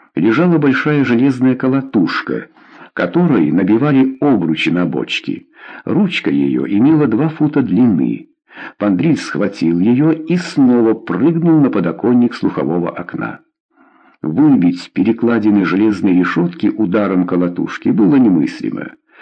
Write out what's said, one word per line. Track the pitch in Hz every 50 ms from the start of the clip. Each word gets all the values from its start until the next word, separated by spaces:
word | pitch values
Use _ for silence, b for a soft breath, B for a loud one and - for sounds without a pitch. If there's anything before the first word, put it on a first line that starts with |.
| b b b
лежала | - 87 110 113 143 180 180 170
большая | 151 143 139 131 - - 151 151 143 135
железная | 120 120 117 131 139 127 123 127 131 127
колотушка, | 127 - 131 131 135 131 - - 107 85 - - - - - 64 57 - - B B B B B B B B B
которой | - - - - 170 180 165 135 98 78 73
набивали | 76 90 98 92 107 117 143 151 139 131 131 131 135 -
обручи | 147 143 127 101 85 80 80 - - -
на | 87 90 90
бочке. | 76 69 65 57 - - - - - - - - _ B B B B B B B
Ручка | B 110 165 208 175 - - - 80
ее | 71 71 69 69 64 64 -
имела | - 101 104 123 151 160 151 147
два | 117 110 113 156 160
фута | - - 156 147 - 143
длины. | 120 - 87 107 127 117 95 73 65 60 57 - - _ _ _ _ B B B B B B
Пандриль | B 104 104 95 87 139 170 139
схватил | - - - - - 101 104 - - 82 82 85 87
ее | 92 117 123 131 151 160
и | 156 160 - - 175
снова | 180 - - - 147 135 123 123 120 113 113 110
прыгнул | 110 - - 87 92 127 170 160 165 170 170 160 156
на | 139 120
подоконник | - 101 87 85 85 - - 117 123 123 120 117 -
слухового | - - 82 - - 67 71 85 87 85 -
окна. | - 87 85 - - - - 80 - - _ _ _ _ _ _ b b b b b b b b b b b
Выбить | 78 80 113 151 151 135 113 87 87 87 - - - -
перекладины | - 98 113 113 - 117 117 117 113 104 107 104 101 92
железной | 82 92 98 107 110 104 95 107 98 90 90
решетки | 90 90 - - 87 87 87 - 107
ударом | 101 - 107 107 87 98 107 101 98 95 92 90
колотушки | - 92 90 92 87 87 - - - - - - -
было | - - 147 156 147
немыслимо, | 131 123 107 90 80 67 - - - - 53 - - - - - _ _ B B B